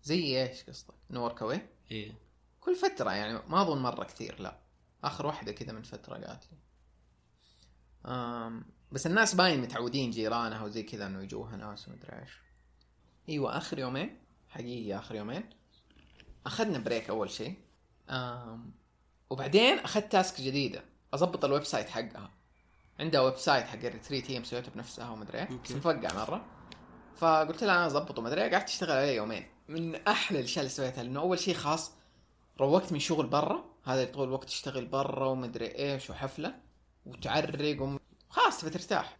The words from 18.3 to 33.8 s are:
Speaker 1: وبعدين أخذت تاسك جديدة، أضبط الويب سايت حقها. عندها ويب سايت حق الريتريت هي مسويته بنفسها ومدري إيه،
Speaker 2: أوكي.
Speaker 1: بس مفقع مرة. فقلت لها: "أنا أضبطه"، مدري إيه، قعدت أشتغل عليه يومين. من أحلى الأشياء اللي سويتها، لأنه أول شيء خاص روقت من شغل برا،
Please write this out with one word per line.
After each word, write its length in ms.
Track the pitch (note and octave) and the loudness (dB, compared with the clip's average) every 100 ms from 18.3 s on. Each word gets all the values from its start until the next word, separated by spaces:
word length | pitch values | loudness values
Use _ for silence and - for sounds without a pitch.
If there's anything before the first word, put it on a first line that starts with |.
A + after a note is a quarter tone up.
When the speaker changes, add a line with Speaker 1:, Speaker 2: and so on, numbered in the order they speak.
| B2 A#2+ A2+ A#2+ - _ _ _ _ _ | -8 -10 -12 -14 -18 _ _ _ _ _
Speaker 1:
وبعدين 500 | C3+ C3+ F3+ A#3+ F4+ | -6 4 6 8 6
أخذت 320 | - G#3+ G#3 | 2 0 4
تاسك 300 | G3+ F#3 - | 4 4 0
جديدة، 420 | C3+ C#3 C3 - - _ _ | 0 0 0 -2 -12 _ _
أضبط 320 | C#3 F3 D#3+ C#3 | 2 2 4 4
الويب 180 | C#3 | 2
سايت 260 | C#3+ B2+ G#2 | 2 -2 -2
حقها. 420 | A2+ A#2 G2+ G2 _ _ _ _ _ _ - | -6 -6 -10 -16 _ _ _ _ _ _ -8
عندها 220 | D#3 D#3 | 2 6
ويب 160 | C3 C3 | 4 4
سايت 280 | - C3+ A#2 | 4 4 2
حق 100 | A2+ | -6
الريتريت 560 | A#2+ A2+ - C#3+ B2 | -6 -6 -6 -6 -4
هي 80 | B2+ | -6
مسويته 320 | A#2+ A#2+ B2 | -6 -6 -8
بنفسها 380 | A2 A#2 - A#2+ | -10 -12 -10 -10
ومدري 280 | A2 G#2+ - | -10 -10 -8
إيه، 60 | - | -6
Speaker 2:
أوكي. 60 | B2+ | -8
Speaker 1:
بس 80 | - | -6
مفقع 420 | B2+ E3+ D3+ G2 | -2 2 2 0
مرة. 320 | F2+ A2 F3 - - - - - - - - | -2 -2 -4 -6 -18 -20 -20 -20 -20 -20 2
فقلت 480 | E3 D#3+ D#3 D#3+ | 6 8 6 2
لها: 120 | G#3+ F3 | 4 6
"أنا 100 | F3 | 6
أضبطه"، 360 | C#3 F3+ C3+ | 2 0 -4
مدري 220 | A#2 D3+ | -2 2
إيه، 80 | A3 | 4
قعدت 180 | F3+ F3+ | 4 2
أشتغل 220 | - E3+ | -2 2
عليه 240 | C#3 C#3+ B2 | 4 4 2
يومين. 320 | G#2+ G#2+ - - - | 0 -4 -8 -18 -10
من 280 | D#3+ E3 D#3+ | -4 -4 -2
أحلى 440 | - G#3 - E3+ | 2 2 2 0
الأشياء 200 | B2+ - C3+ | 0 0 -2
اللي 100 | B2+ | -2
سويتها، 280 | C3 C3 | -2 -2
لأنه 160 | A#2+ C3+ | -4 0
أول 200 | E3+ F3 | 2 2
شيء 140 | F#3+ | 2
خاص 380 | E3+ D3 D#3 - - _ _ _ _ _ - | 0 2 0 0 -10 _ _ _ _ _ 2
روقت 320 | C3+ E3+ F#3 | 6 6 6
من 80 | D3+ | -2
شغل 280 | - D#3+ C3 | 0 2 4
برا، 380 | C#3 D#3 E4+ - - | 4 2 0 -6 -16